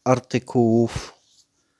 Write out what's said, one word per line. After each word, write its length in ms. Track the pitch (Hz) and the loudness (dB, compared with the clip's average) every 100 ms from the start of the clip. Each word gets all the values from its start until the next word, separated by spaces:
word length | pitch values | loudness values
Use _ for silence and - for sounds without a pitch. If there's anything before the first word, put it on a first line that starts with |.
artykułów, 1120 | 120 123 - 123 - 127 117 117 113 - - - _ _ _ _ _ | -2 -2 -2 -8 -2 0 2 2 0 -4 -14 -20 _ _ _ _ _